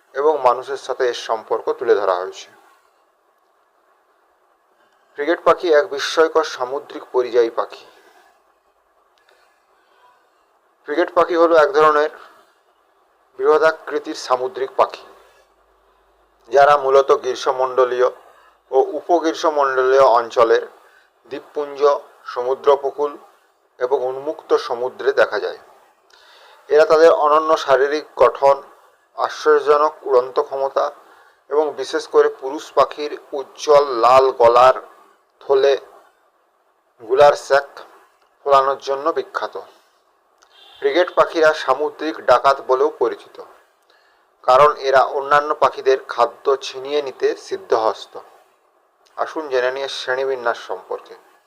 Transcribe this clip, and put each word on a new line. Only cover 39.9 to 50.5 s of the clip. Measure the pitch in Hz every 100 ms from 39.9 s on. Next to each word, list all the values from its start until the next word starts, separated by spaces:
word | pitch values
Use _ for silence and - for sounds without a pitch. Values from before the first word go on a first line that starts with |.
| _ _ _ _ _ _ _ _ -
ফ্রিগেট | 139 147 180
পাখিরা | - 156 170 156
সামুদ্রিক | 151 - 131 151 - 156 156
ডাকাত | - 123 139 135 -
বলেও | 127 151
পরিচিত, | - 117 101 - - - _ _ _ _ _ _ _ _ _
কারণ | - 127 147 135
এরা | 135 131
অন্যান্য | - 143 139 147 147
পাখিদের | 151 131 143 131 135 -
খাদ্য | - 120 - 143 135
ছিনিয়ে | - 131 131 147
নিতে | 139 - 135 165
সিদ্ধহস্ত। | - - - 117 110 98 - - - _ _ _ _ _ _ _ _ -
আসুন | 113 165 151
জেনে | 127 123
নিয়ে | 135 139
শ্রেণীবিন্যাস | - - 127 135 131 120